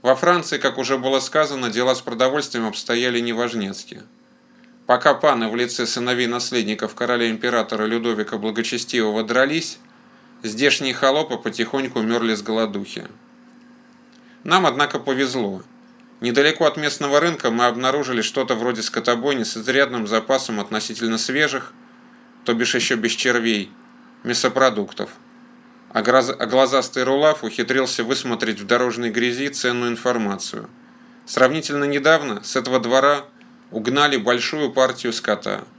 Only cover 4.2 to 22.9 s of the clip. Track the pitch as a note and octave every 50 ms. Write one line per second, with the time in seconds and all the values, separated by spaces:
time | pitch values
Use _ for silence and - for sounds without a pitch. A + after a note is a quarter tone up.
4.2 | _ _ _ _ _ _ _ _ - _ - _ _ - B2 B2 - D3+ C3+ -
5.2 | - D3+ C3+ A#2 A2+ A2 A2 A#2+ B2 A#2+ - - A#2+ A2+ - A#2+ A#2+ B2 B2 B2
6.2 | B2 A#2 A#2+ B2 A#2+ - B2+ A#2+ G#2+ G#2 G#2+ G#2 A2 G#2 - - A#2+ B2 B2 A#2+
7.2 | A#2 A#2 A2+ A2 A#2 B2 A#2+ A#2 A2 - A2 G#2+ G#2+ A2 A2+ A#2+ A2+ A#2+ A2+ G#2
8.2 | G#2+ - - G#2 G2+ A2 G#2+ A2+ A2+ - B2+ A#2+ - - - A#2+ A2 G#2+ G#2 A2
9.2 | A2 G#2+ A#2 B2+ C3+ C#3 D3+ E3 D#3 - - - - - _ _ _ - - -
10.2 | - - - - - A2 G#2+ A2 C#3 C#3+ C#3+ - C#3+ C3 B2 - C#3 C3+ C3+ D3+
11.2 | D#3 D#3 B2+ G#2+ - A2+ G#2 - A2+ - - C3+ C3+ B2 B2 A#2+ A2 A2 A#2 A#2
12.2 | A#2 A2+ A2 G#2 G2+ A2 A2 A2+ A2+ G#2 G2+ G2+ G2 - - - - - - -
13.2 | - _ - - - - - - - - - - - - _ - _ _ - -
14.2 | - - - - - - E3 F#3+ F#3 D3 A#2+ C#3 D3 C#3 - C#3 B2 C#3 C3 B2+
15.2 | C#3 B2 A#2+ C3 A2 G2+ F#2+ F#2 - - - - - - - - - - - -
16.2 | A2+ B2 A#2 C#3 C#3+ D3+ D3+ - E3 D3+ D3+ D#3+ D3+ C#3+ - - D3 C#3+ C#3 D3
17.2 | D#3+ E3+ E3 - - B2 A2+ A#2 B2 B2 A2+ A#2+ C3 C3 C3+ D3 C#3 B2+ B2+ A2+
18.2 | G#2+ - - C#3 B2+ B2 B2+ A2 A#2 B2+ A#2+ A2 A2 - - A#2 A2 B2 A#2+ A#2
19.2 | A#2 C#3+ C#3 B2+ A2 - - A2+ G#2+ B2+ C3 C#3 C#3 B2+ B2 A#2 G#2+ G2+ A2 A2
20.2 | A2 - C3+ C3 - - A2+ G#2 G2+ - A2 G#2+ G#2+ - A2+ - A#2 A2+ A2+ A2+
21.2 | - - C3 C#3+ D3+ C#3+ C3+ C3+ - - - - - - - - - - - -
22.2 | - - - - - - A#2 A2+ B2 - - B2 A2+ -